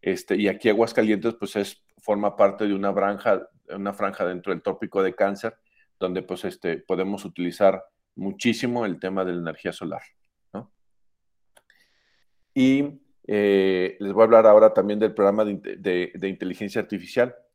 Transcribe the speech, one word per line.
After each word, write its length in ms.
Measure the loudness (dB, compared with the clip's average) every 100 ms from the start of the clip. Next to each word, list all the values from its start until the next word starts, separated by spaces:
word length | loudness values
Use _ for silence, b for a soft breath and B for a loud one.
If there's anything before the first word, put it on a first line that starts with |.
Este, 340 | -4 -6 -4 0
y 140 | 0
aquí 200 | 0 0
Aguascalientes, 640 | 2 0 0 0 0 -2 -6
pues, 200 | -8 -6
es, 280 | -6 -8 _ _
forma 380 | -6 -2 -2 2
parte 320 | 2 2 -4
de 60 |
una 200 | -2 -2
franja, 540 | -2 -2 -2 -2 -2 -2 _ _
una 240 | -8 -8
franja 320 | -4 -6 -4 -6
dentro 260 | -4 -6
del 100 | -6
Trópico 400 | -6 -6 -6 -2
de 140 | -2 0
Cáncer, 400 | -2 -2 -8 -10 _ _ _ _
donde, 220 | -6 -6
pues, 220 | -8 -10
este, 340 | -10 -8 -8 -8
podemos 460 | -6 -4 -4 -6
utilizar 580 | -10 -8 -8 2 2 2 -6 _ _ -12
muchísimo 680 | -10 -4 -2 -2 -2 -4 -4
el 140 | -4
tema 240 | -6 -4
de 80 | -4
la 80 | -4
energía 320 | -8 -8 -10
solar, 300 | -10 -12 -12 -16 _ _ _ _
¿no? 180 | -16 -16 _ _ _ _ _ _ _ _ _ _ _ _ _ _ _ _ _ _
Y 460 | 0 2 2 0 -8 _ _ -4
eh, 680 | 0 4 4 4 2 -2 -4
les 120 | -6
voy 100 | 4
a 40 | 6
hablar 200 | 8 10
ahora 280 | 10 8
también 260 | 6 0 0
del 140 | -2
programa 320 | 2 2 2 -2
de 60 |
inte-, 240 | -4 -10 -8
de, 340 | -4 -2 -4
de 140 | -6 -8
inteligencia 520 | -6 -8 -8 -8 -6
artificial. 540 | -6 -8 -6 -2 -2 -2 _